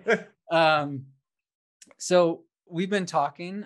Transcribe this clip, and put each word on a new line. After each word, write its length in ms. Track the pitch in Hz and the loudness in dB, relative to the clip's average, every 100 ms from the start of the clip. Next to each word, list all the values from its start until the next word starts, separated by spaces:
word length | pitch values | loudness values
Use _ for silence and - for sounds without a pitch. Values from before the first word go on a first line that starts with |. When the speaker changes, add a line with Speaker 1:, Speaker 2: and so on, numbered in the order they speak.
| 214 | -2
Speaker 1:
yeah. 160 | 233 - _ - | -2 -4 _ -2
Speaker 2:
<laughs> 0 | |
Speaker 1:
Um, 540 | 165 160 151 143 139 135 _ _ _ _ _ _ _ - - | 2 4 2 -2 -8 -14 _ _ _ _ _ _ _ -20 -12
so 460 | - 180 170 165 _ _ - | 2 4 4 0 _ _ -10
we've 200 | 170 190 | -6 -2
been 180 | 202 180 | -2 -2
talking 580 | 165 143 - 175 196 | -2 -2 -4 -12 -12